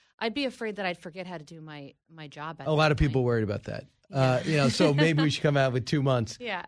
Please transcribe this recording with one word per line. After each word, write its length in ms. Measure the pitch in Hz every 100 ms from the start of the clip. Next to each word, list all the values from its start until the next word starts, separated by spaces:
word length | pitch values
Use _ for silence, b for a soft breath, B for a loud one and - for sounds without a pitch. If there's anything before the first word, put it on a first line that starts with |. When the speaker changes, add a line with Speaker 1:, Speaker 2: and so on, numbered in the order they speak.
| b _
Speaker 1:
I'd 140 | 226
be 140 | 285 262
afraid 300 | 247 220 202
that 100 | 185
I'd 100 | 180
forget 300 | 180 185 180
how 100 | 165
to 80 |
do 160 | 147 165
my, 320 | 156 147 139 - _
my 160 | 160 147
job 280 | 147 156 151
at 60 | 139
Speaker 2:
A 20 |
lot 140 | 151
Speaker 1:
that 80 | 156
Speaker 2:
of 40 | 143
people 240 | 147 131
Speaker 1:
point. 60 | 123
Speaker 2:
worried 180 | 117
about 200 | 104 101
that. 200 | - 104 - _ _
Uh, 300 | 135 131 127
Speaker 1:
Yeah. 60 | -
Speaker 2:
you 60 | 151
know, 120 | 127
so 240 | 107 143
maybe 280 | 143 160 151
we 60 | 151
Speaker 1:
<laughs> 0 |
Speaker 2:
should 120 | -
come 160 | 151 143
out 160 | 135
with 100 | 123
two 180 | - 151
months. 360 | 135 123 110 -
Speaker 1:
Yeah. 220 | 240 180